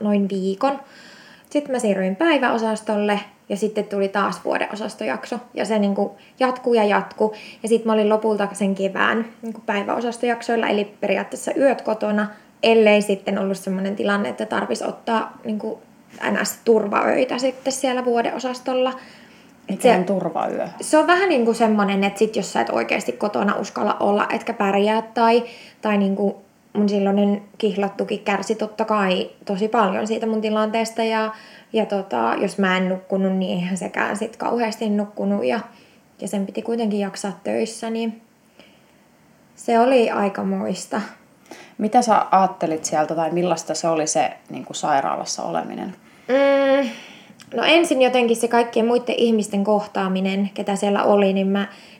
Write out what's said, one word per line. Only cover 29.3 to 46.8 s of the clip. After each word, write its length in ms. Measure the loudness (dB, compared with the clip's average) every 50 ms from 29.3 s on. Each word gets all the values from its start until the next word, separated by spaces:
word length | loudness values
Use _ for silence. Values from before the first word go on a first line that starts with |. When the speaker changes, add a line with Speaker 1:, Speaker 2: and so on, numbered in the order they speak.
| -10 _ -8
Speaker 1:
tosi 220 | -6 -4 -2 -2 0
paljon 400 | 2 2 2 2 2 -2 -2 -2
siitä 180 | -4 -2 -2
mun 160 | -2 -2 -2
tilanteesta 600 | -2 0 0 0 0 0 0 -2 -2 -2 -2 -2 -2
ja, 300 | 0 0 0 -2 -2 -4 -10 -18 -20 -20 -20 -20 _ -2
ja 120 | -2 0
tota, 500 | 0 -2 -4 -4 -2 -2 0 0 0 0 0
jos 160 | -2 -2 0 0
mä 200 | 0 2 2 2
en 120 | 0 0
nukkunut, 440 | -2 -4 -4 -4 -2 0 0 0 0
niin 240 | 0 -2 -2 -2 -2
eihän 180 | -2 -2 -4 -4
sekään 400 | -6 -6 -4 -4 -2 -2 -2 -4
sit 180 | -6 -8 -8 -6
kauheasti 520 | -4 -2 0 0 -2 -2 -4 -4 -2 -2
nukkunut 560 | 0 0 -2 -4 -6 -6 -2 -2 0 0 0
ja, 140 | 0 0 -2 -4 -8 -18 -20 -20 -20 _ _ _ _ _ _
ja 60 | -10 -6
sen 180 | -4 -4 -4
piti 160 | -4 -6 -8
kuitenkin 380 | -6 -4 -4 -2 -2 -2 0 -2
jaksaa 400 | -2 -4 -6 -8 -8 -8 -8 -8 -6
töissä, 460 | -4 -2 0 -2 -2 -4 -10 -8 -6
niin 320 | -4 -4 -4 -4 -6 -8 -18 _ _ _ _ _ _ _ -20 _ _ _ _ _ _ _ _ _ _ _ _ _ _ _ _ _ _
se 240 | -12 -2 2 4 4
oli 300 | 6 6 6 4 4 4
aikamoista. 920 | 2 0 0 0 -2 -2 -2 -2 -2 -2 -2 -4 -4 -6 -6 -6 -6 -6 -6 -6 -12 -20 -20 _ _ _ _ -20 -20 -20 -20 -20 -8 -4
Speaker 2:
Mitä 240 | -4 2 4 4
sä 240 | 4 6 4 4 4 4
ajattelit 540 | 4 4 4 4 2 -2 -2 -2 -2 -4 -4
sieltä 300 | -2 0 0 0 0 0
tai 160 | -2 -2 0
millaista 440 | 0 0 0 0 0 -2 -2 -6 -6
se 120 | -2 0 0
oli 200 | 0 0 0 0
se 260 | 0 0 0 0 -2 -8 _ -14
niinku 240 | -14 -14 -12 -10 -10
sairaalassa 720 | -6 -2 2 2 2 2 0 -4 -4 -6 -6 -6 -6 -6
oleminen? 520 | -4 -4 -4 -4 -4 -8 -8 -8 -10 -10 -14 _ -20 -20 -20 -6 0
Speaker 1:
Mm, 640 | 2 4 4 4 4 4 4 4 4 4